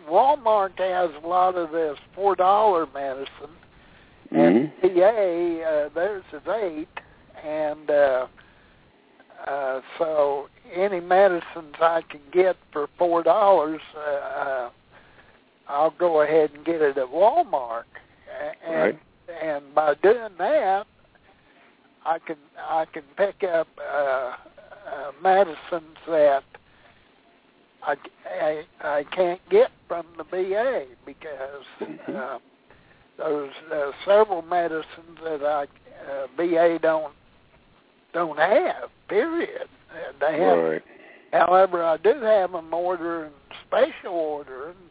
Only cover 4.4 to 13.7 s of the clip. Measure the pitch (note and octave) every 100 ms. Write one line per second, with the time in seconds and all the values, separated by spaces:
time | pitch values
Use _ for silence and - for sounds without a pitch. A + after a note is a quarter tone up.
4.4 | E2+ G#2 D#3 - F#3 F3+ F#3+ A3+ G3 E3+
5.4 | F3 E3 D#3+ D3+ D3 D#3+ F#3 G3+ - D3
6.4 | D#3+ G3+ F#3+ D#3 E3+ - - _ _ -
7.4 | D3+ D3+ D3+ D3+ D3+ D3 C#3 B2+ B2+ -
8.4 | - _ _ _ _ _ _ _ _ -
9.4 | - C#3 C3+ C3 - - E3 D#3 C#3+ C#3+
10.4 | - _ - F3 G3+ F#3 F3 F#3 G3 F3
11.4 | - E3+ D#3 C#3+ E3 E3 - D3+ C#3+ F3+
12.4 | F#3 F3 _ D3+ C#3+ - F3 E3+ E3 F#3+
13.4 | G3+ F#3 D3+